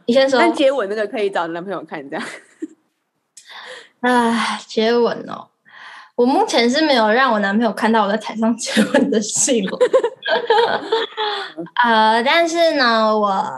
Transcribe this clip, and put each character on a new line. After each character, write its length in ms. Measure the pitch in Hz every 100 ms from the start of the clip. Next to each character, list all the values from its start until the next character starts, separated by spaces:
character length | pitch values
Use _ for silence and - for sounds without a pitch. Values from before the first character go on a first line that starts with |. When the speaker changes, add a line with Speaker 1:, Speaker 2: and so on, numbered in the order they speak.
Speaker 1:
你 80 | -
先 160 | 254 269
说。 100 | 254
Speaker 2:
但 140 | 339
接 180 | 330 269
吻 160 | 277 196
那 40 |
个 120 | 214 208
可 160 | 247
以 80 | 202
找 160 | 196 165
男 160 | 170
朋 80 | 185
友 100 | 170
看， 220 | 160 165 139
这 40 |
样。 80 | 156 233 - - _ - - _ _ _ _ _ - - - - - - _
Speaker 1:
唉， 600 | 247 247 233 233 220 214 -
接 260 | - 220
吻 300 | 240 226 - -
哦。 220 | - - _ _ - - - -
我 120 | - 247
目 180 | 311 440
前 220 | 285 240
是 160 | 269
没 80 | 311
有 160 | 254 220
让 240 | 233 262
我 60 | 208
男 180 | 196 208
朋 80 |
友 80 | 240
看 180 | 196 220
到 140 | 226
我 60 | 202
在 40 | 214
台 180 | - 220
上 180 | 220 226
接 120 | - 226 -
吻 180 | 277 -
的 80 | 220
戏 440 | 214 - - 233
了。 160 | 190 - 494 523 466 - - 480 480 440 480 -
<laughs> 1040 | 330 440 453 - 427 403 370 311 - -
呃， 400 | 240 220 220 226
但 240 | 240 330 339
是 280 | 330 330
呢， 440 | 302 240 220 220 214
我 240 | 208 190 -